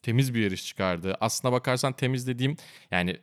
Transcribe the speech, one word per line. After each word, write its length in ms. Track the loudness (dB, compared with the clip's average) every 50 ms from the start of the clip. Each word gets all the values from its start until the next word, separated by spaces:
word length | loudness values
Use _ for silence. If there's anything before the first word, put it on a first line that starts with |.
temiz 320 | -2 2 4 4 4 4 2
bir 100 | 2 2
yarış 220 | 2 0 -2 -6
çıkardı. 520 | -10 -4 0 0 0 0 0 -2 -4 -2 0
Aslına 300 | 0 0 0 0 0 0 0
bakarsan 400 | 2 2 0 0 0 0 -2 -2
temiz 340 | 0 -2 0 0 -2 -2
dediğim, 300 | -4 -2 0 0 -2 -2 -4 -10 -20 -20 -20 -10 _
yani 260 | 0 0 0 0 -2 -4